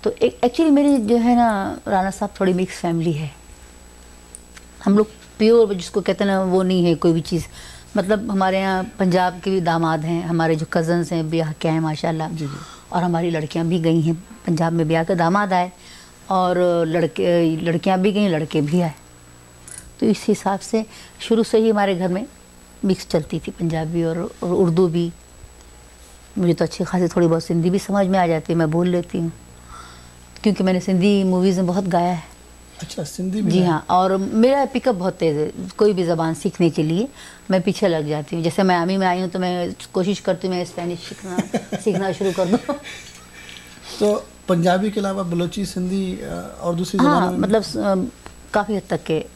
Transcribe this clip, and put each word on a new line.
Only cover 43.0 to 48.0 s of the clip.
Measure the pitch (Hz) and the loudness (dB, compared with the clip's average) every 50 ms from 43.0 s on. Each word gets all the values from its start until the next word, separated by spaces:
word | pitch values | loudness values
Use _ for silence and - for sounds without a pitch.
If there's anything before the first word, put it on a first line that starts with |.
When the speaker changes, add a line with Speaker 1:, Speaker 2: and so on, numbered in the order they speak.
| - - - - - - - - - - - - - - - - - - - - | -18 -20 -20 -20 -20 -20 -20 -20 -20 -20 -20 -20 -20 -20 -20 -20 -18 -16 -4 0
Speaker 2:
تو | 208 208 208 - - - - - - | 0 2 2 0 -4 -10 -20 -20 -2
پنجابی | - 185 170 165 180 175 190 202 214 | -2 0 2 4 2 2 2 2 0
کے | 202 214 | -2 -2
علاوہ | 196 196 190 196 190 | -2 -2 -2 -4 -4
بلوچی، | 175 175 175 175 170 - 208 196 | -2 -2 -2 -2 -2 -4 -6 -6
سندھی، | - - 185 180 180 190 196 190 185 185 190 - | -6 -4 -6 -4 -2 -2 -2 -2 -4 -6 -8 -8
آ، | 139 165 175 180 - - - | -10 -10 -10 -10 -12 -12 -6
اور | 147 175 175 | -4 -4 -2
دوسری | 165 185 - - 196 | -2 -4 -2 0 0
Speaker 1:
ہاں، | 247 285 294 | 2 2 2
Speaker 2:
زبانوں | 254 180 180 | 2 0 0
میں؟ | 180 180 | 0 -2
Speaker 1:
مطلب | 175 196 208 220 202 | 0 2 2 0 0
س-، | - - | -2 -6
آ، | - 208 202 196 190 | -4 0 0 0 0